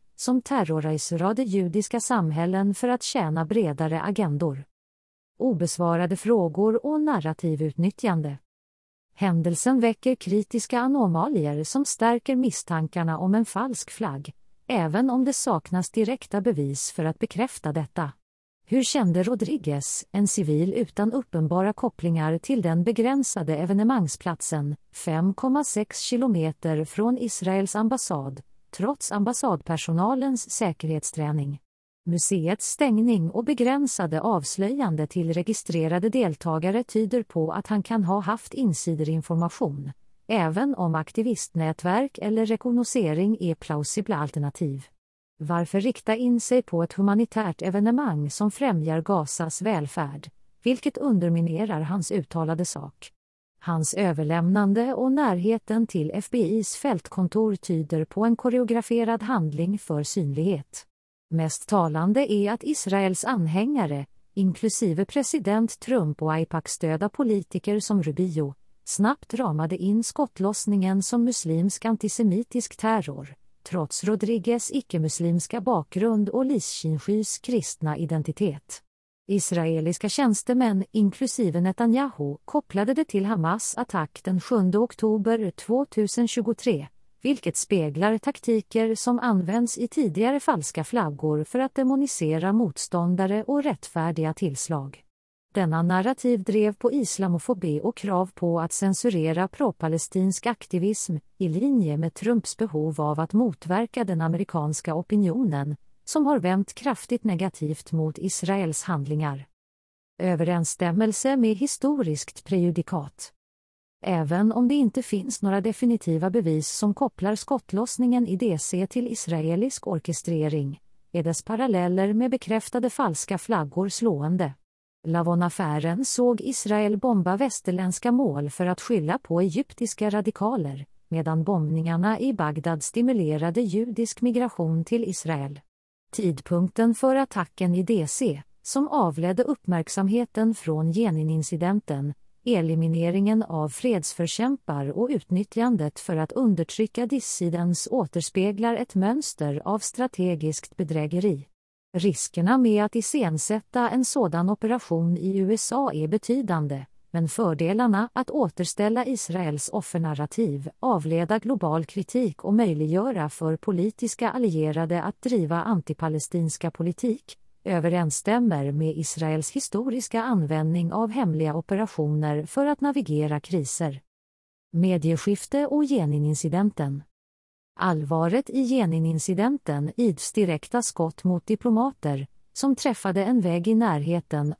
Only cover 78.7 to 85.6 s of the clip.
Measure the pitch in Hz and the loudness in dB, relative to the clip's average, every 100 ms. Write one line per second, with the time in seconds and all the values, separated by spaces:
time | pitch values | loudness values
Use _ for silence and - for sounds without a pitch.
78.7 | - _ _ _ _ - 196 - 175 165 | -18 _ _ _ _ -2 -2 0 0 0
79.7 | 165 156 175 214 - 269 208 - 247 247 | 0 0 -2 -2 0 2 2 2 2 2
80.7 | 196 196 214 202 - 262 - 208 165 180 | 2 0 2 2 2 -4 0 0 2 0
81.7 | 185 233 240 277 - 143 147 - 302 - | 2 2 2 0 -4 -6 -6 -4 -4 -2
82.7 | 196 208 269 311 202 196 214 160 202 - | 0 0 0 0 0 0 0 0 0 -4
83.7 | - 247 190 151 - - 185 - 233 185 | -6 -4 -2 -4 -6 -2 -2 0 2 4
84.7 | 196 240 - 220 214 202 226 202 - | 2 0 0 0 2 2 0 -2 -6